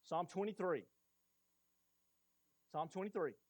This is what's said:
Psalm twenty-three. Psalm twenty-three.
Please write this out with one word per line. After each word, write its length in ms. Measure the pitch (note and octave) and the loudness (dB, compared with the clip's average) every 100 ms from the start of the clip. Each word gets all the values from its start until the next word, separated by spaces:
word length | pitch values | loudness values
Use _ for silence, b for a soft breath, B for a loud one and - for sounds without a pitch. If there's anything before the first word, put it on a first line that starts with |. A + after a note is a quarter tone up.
| - | 0
Psalm 160 | E3 F3 | 0 0
twenty-three. 600 | F#3 G#3 G3+ F#3 C#3 - _ _ _ _ _ _ _ _ _ _ _ _ _ _ _ _ _ _ | 0 -2 0 2 2 0 _ _ _ _ _ _ _ _ _ _ _ _ _ _ _ _ _ _
Psalm 180 | D3+ D#3+ | -4 -4
twenty-three. 420 | F#3 G3+ G3+ D3 - | -4 -4 0 0 -2